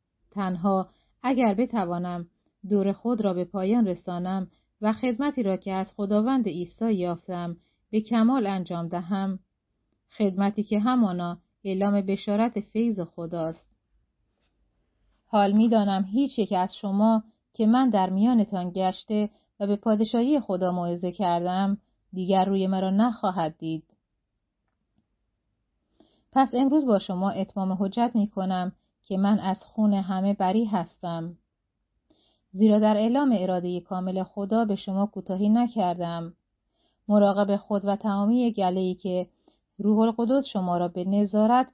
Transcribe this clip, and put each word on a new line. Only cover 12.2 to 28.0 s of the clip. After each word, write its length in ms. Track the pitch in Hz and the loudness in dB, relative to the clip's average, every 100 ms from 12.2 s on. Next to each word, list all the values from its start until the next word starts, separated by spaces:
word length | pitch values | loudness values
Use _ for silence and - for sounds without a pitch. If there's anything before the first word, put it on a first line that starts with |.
| - 202 240 214 | -2 0 0 -2
فیض 400 | - 220 233 196 | -6 -2 -2 -2
خداست. 680 | 170 - 170 170 160 165 _ _ _ _ _ _ _ _ _ _ _ _ _ _ _ _ - | -6 -8 -8 -6 -6 -8 _ _ _ _ _ _ _ _ _ _ _ _ _ _ _ _ -2
حال 260 | 214 202 | 2 4
می‌دانم 520 | 214 226 220 202 196 | 6 6 4 2 0
هیچ 340 | 190 226 277 - | -2 0 0 0
یک 140 | 196 | -2
از 220 | 185 185 | 0 -2
شما 480 | - 202 196 220 220 - _ _ | -4 -2 2 4 4 0 _ _
که 140 | - 220 | 0 2
من 240 | 247 262 | 4 4
در 200 | 208 180 | 2 2
میانتان 600 | 190 226 233 196 190 180 | 2 2 2 2 -2 -6
گشته 560 | 190 185 185 - 214 208 _ _ - | -2 -2 -2 -4 -2 -2 _ _ -8
و 60 | 202 | -2
به 100 | 202 | -2
پادشاهی 640 | 226 214 220 233 247 294 | 2 2 2 0 2 0
خدا 320 | 208 185 185 | 0 -2 0
موعظه 400 | 180 175 175 180 | -2 -2 -4 -4
کردم، 640 | 175 180 175 180 185 196 202 _ _ _ | -2 0 0 0 0 0 -2 _ _ _
دیگر 320 | 185 180 190 | -8 0 2
روی 220 | 190 196 185 | 2 2 0
مرا 240 | 190 190 | 0 0
نخواهد 640 | 196 240 226 202 180 160 - | 2 2 0 -4 -2 -4 -4
دید. 260 | 160 160 - _ _ _ _ _ _ _ _ _ _ _ _ _ _ _ _ _ _ _ _ _ _ _ _ | -8 -8 -10 _ _ _ _ _ _ _ _ _ _ _ _ _ _ _ _ _ _ _ _ _ _ _ _
پس 180 | 269 269 | 0 2
امروز 320 | 247 269 302 269 | 2 2 2 4
با 120 | 196 | 0
شما 320 | - 180 196 | 0 -2 -2
اتمام 460 | 190 196 202 190 185 | -2 -6 -4 -4 -2
حجت 300 | 196 214 | -2 0